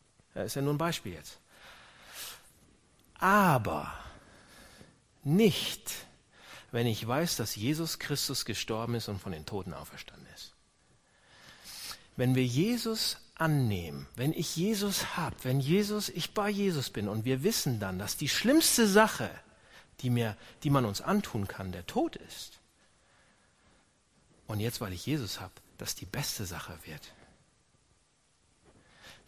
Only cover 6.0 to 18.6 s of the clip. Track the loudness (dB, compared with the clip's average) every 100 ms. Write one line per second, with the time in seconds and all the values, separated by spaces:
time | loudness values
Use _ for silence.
6 | -12 -20 _ -20 -20 -20 -6 0 2 0
7 | 0 0 0 -2 -4 -2 0 0 -2 -4
8 | -4 -2 -2 -4 -4 -4 -4 -2 -2 -2
9 | -4 -6 -6 -8 -6 -6 -6 -10 -12 -16
10 | -18 -20 -20 -18 -20 -20 _ _ _ _
11 | _ _ _ -20 -20 -20 -18 -14 -14 -14
12 | -12 -2 2 4 4 4 2 2 -2 -2
13 | -2 -4 -10 -2 2 4 2 0 -4 -8
14 | -10 -4 -2 -2 -2 0 0 0 0 -2
15 | -2 -4 -4 -4 0 0 4 4 4 0
16 | -4 -4 -4 -2 0 2 2 0 -2 -2
17 | -2 0 0 2 2 2 0 0 -2 -2
18 | -4 -2 -2 2 6 6